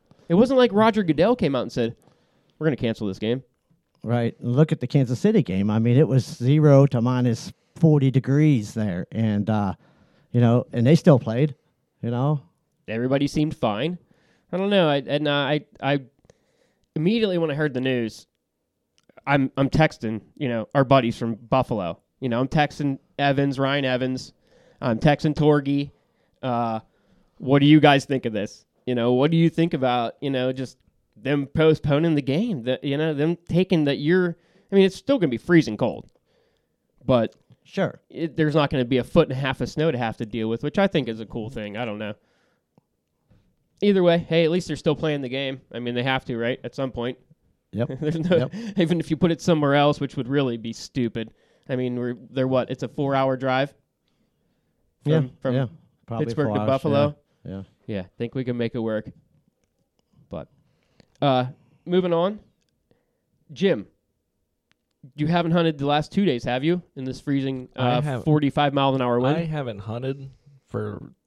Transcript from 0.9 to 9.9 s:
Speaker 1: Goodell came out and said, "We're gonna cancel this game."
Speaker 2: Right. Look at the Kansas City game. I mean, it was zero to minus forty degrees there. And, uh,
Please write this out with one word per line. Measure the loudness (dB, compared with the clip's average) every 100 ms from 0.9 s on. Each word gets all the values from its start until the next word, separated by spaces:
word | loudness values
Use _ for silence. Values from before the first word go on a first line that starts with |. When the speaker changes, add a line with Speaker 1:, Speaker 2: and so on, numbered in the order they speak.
| 2
Speaker 1:
Goodell | 0 2 2 2
came | 0 -2
out |
and | -4
said, | -2 -4 -4 _ _ _ _ _ -4
"We're | -2
gonna | 0
cancel | -2 -4 -6
this | -4
game." | -4 -4 -6 _ _ _ _ _
Speaker 2:
Right. | -4 -2 -2 -4
Look | -2 2 2
at | 0
the | -2
Kansas | 0 0 0
City | 2 2
game. | 0 0 0
I | 0
mean, | 2 4
it | 4
was | 2
zero | 0 -2 0 4 6 8 6
to | 2
minus | 0 0 0 -2 -6 -18 _ 2
forty | 4 4 4
degrees | 2 2 2 4 2 0 -4
there. | -4 -4 -6
And, | -2 0 0 0
uh, | 0 -2 -6 _